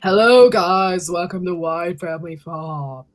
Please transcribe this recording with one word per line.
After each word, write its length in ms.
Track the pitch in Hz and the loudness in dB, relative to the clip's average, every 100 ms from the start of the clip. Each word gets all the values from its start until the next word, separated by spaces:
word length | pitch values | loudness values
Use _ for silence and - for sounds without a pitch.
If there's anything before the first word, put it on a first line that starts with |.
Hello, 480 | 190 196 226 247 247 | 0 2 6 8 8
guys. 600 | 214 175 185 190 185 165 | 6 0 0 0 -2 -4
Welcome 360 | 175 175 190 180 | -6 -6 -6 -6
to 80 | |
Wide 440 | 175 160 165 170 165 | -6 -6 -6 -6 -8
Family 380 | 170 160 170 160 | -10 -10 -12 -16
Farm. 720 | - 165 160 151 143 131 127 | -14 -12 -10 -10 -10 -14 -20